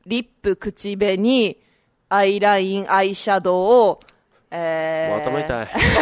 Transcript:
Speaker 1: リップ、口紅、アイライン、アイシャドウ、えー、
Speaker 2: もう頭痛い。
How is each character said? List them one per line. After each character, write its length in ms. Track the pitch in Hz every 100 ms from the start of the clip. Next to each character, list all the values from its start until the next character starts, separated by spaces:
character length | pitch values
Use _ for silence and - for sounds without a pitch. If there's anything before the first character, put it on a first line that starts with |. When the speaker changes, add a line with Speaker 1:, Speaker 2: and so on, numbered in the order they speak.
| 180
Speaker 1:
リ 160 | 240
ッ 40 | 240 _
プ、 140 | 202
口 420 | 185 208 - 202 196
紅、 600 | 208 190 226 262 202 - _ _ _ _ -
ア 160 | 196
イ 140 | 196 202
ラ 200 | 208 196
イ 200 | 190 196
ン、 140 | 190
ア 100 | 190
イ 120 | 196
シ 140 | 196 214
ャ 120 | 196
ド 540 | 180 180 196 247 208
ウ、 40 | - - _ _ _ -
え 560 | 170 165 160 160 160 160
ー、 60 | 156
Speaker 2:
も 0 |
う 40 |
頭 180 | 151 147
痛 220 | 151 120
い。 60 | 107 - - -